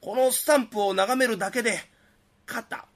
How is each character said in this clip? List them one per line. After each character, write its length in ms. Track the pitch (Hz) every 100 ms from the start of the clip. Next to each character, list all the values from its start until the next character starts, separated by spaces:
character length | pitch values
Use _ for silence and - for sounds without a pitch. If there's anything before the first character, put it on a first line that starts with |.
こ 160 | - 247
の 140 | 262
ス 120 | 247
タ 120 | - 294
ン 100 | 240
プ 140 | 214
を 120 | 202
眺 240 | 190 196 254
め 80 | 254
る 120 | 214
だ 120 | 196
け 120 | 247
で、 180 | 233 185 - _ _ _ _ _ -
肩 400 | - 226 - -